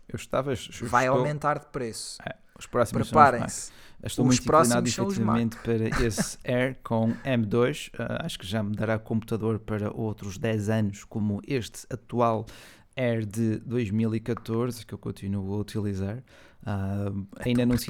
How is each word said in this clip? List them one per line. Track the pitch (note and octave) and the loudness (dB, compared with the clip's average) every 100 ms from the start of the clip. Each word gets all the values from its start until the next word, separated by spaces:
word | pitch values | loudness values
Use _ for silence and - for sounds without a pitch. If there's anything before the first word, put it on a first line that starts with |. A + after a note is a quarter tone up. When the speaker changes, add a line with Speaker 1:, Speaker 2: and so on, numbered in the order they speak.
| - | -12
Speaker 1:
eu | - | -10
estava, | - A#2+ C#3 | -2 -2 0
eu | - - - A#2 | -4 -6 -8 0
Speaker 2:
Vai | B2 C3 | 2 4
Speaker 1:
estou, | C3+ | 2
Speaker 2:
aumentar | C#3 D3 D3 D3 | 2 0 -2 -2
de | - | -4
preço. | C#3+ A#2+ G#2 - - | -6 -6 -8 -12 -10
Speaker 1:
é, | - - - - | -12 -12 -16 -20
os | - | -4
próximos | B2 A#2 B2+ C3+ | 2 2 2 2
são | D#3 | 8
os | C#3+ | 8
Speaker 2:
Preparem-se. | A#2+ A#2+ - - | 6 -2 -6 -10
Speaker 1:
Mac. | - - - | -14 -20 -12
Eu | - | -6
estou | - | 2
Speaker 2:
Os | B2 | 4
Speaker 1:
muito | B2+ | 4
inclinado, | - D3+ A#2+ | 6 6 6
Speaker 2:
próximos | A#2+ A#2+ | 4 2
são | - - | 0 0
os | |
Speaker 1:
efetivamente, | A#2+ A2+ A#2 A#2 - | 2 2 2 0 -2
Speaker 2:
Mac. | |
Speaker 1:
para | A#2 A2+ A2+ B2+ A#2+ | -2 0 2 2 2
esse | G2 - - | 2 -4 -4
Speaker 2:
<laughs> | |
Speaker 1:
Air | - B2 C3 C3 | -2 0 0 -2
com | - A2+ A2+ - | -2 2 2 0
M | C3+ B2 G#2+ | 0 0 2
dois. | A#2+ B2 D3+ - - | 4 2 0 -8 -8
Ah, | A#2+ A#2 E3 | -6 -4 -6
acho | - | -8
que | F2+ | -4
já | A2 | -2
me | G#2 G#2 | -2 -2
dará | G#2+ A2 | 0 -2
computador | A2 A2+ - A2+ A2 G#2+ | 0 -2 -2 -2 0 -2
para | A2 G#2+ G#2 | -2 -4 -4
outros | - A2 G#2 G2 F#2 | -4 -4 -4 -8 -4
dez | A2+ A2 G2+ | -2 0 0
anos, | A2 G#2 G2+ | 2 0 -2
como | - A2+ G#2 G2+ - | -8 -4 -2 -2 -2
este | C3+ G#2 - - | -4 -4 -12 -12
atual | - - A#2+ A#2 A2 A2 - - - _ - | -12 -6 2 2 2 -4 -14 -20 -20 _ -2
Air | B2 A2+ G#2+ | 0 0 -2
de | G#2+ A2+ G#2+ | 0 0 0
dois | - A#2+ G#2+ | -2 -2 0
mil | G#2+ A2+ | 0 0
e | A2 | 0
catorze, | A2+ A2+ - A2+ B2 A#2+ - | -2 -6 -2 -2 -2 -4 -12
que | |
eu | - | -10
continuo | G#2+ G2 G2 G2+ F#2+ | -8 -8 -4 -4 -2
a | G#2 | -4
utilizar. | G#2 A2 G2+ F#2+ G2 A#2 - - - - | -4 -4 -4 -2 -4 -6 -12 -20 -20 -14
Ah, | - G2+ G2 G2+ G2+ | -6 -4 -2 -2 -2
Speaker 2:
Então | G2 F#2+ - | -4 -8 -6
Speaker 1:
ainda | B2 B2 B2 | 0 2 4
não | A#2+ | 2
sinto | - | 2